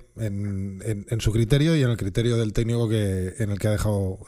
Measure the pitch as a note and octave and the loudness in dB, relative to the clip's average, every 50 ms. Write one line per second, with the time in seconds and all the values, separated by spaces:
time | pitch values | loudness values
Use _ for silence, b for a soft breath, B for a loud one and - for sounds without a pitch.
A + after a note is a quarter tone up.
0 | - - _ - A2+ G#2 G2+ G2+ G2+ G2+ G2 F#2+ G2 G2 F#2+ F#2+ G2 A2+ G#2+ G2+ | -8 -16 _ -6 -6 -4 -4 -4 -4 -4 -4 -4 -6 -6 -8 -8 -6 -6 -6 -4
1 | G2+ - A#2+ G#2+ - A2+ G2+ A2+ A#2 G#2 C#3+ C#3 D3 E3 E3 D3+ C3 A#2+ A#2 - | -4 -4 -4 -2 0 0 2 2 2 4 4 4 4 4 4 4 4 2 2 0
2 | F#2+ G2 F#2 A#2+ A2+ A#2+ A#2 A#2 A2+ G#2+ G2+ A#2+ A#2 A2+ A#2 A#2 A#2 G#2+ A2+ A2 | -2 -2 0 0 0 2 2 0 0 0 0 0 0 0 2 0 2 2 2 2
3 | G#2 G2 F#2+ F#2 F#2 F#2 - - A2 G2+ G2+ F#2+ A2 G#2+ G#2+ G2+ - G#2+ G#2 G2 | 2 0 0 -2 -2 -4 -4 -4 -2 -2 -2 0 0 0 2 2 2 2 2 0
4 | G2 F#2 F#2+ - - | 0 -2 -4 -6 -6